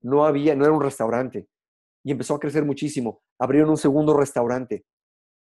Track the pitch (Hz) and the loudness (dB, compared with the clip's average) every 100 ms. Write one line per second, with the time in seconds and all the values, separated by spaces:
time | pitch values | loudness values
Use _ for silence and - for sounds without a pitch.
0 | 120 143 151 143 147 139 147 156 139 - | 0 2 2 2 0 2 2 2 0 -2
1 | 113 117 127 107 95 _ _ _ _ _ | -2 -2 -4 -10 -14 _ _ _ _ _
2 | 135 135 131 147 151 147 147 139 151 143 | -8 -6 -4 -4 -2 -2 -2 -4 -6 -4
3 | 117 - _ _ 123 139 156 151 147 143 | -6 -8 _ _ 0 4 4 2 2 2
4 | 151 147 139 - 120 127 123 104 _ _ | 2 2 2 -2 -2 -4 -6 -10 _ _
5 | _ _ _ _ | _ _ _ _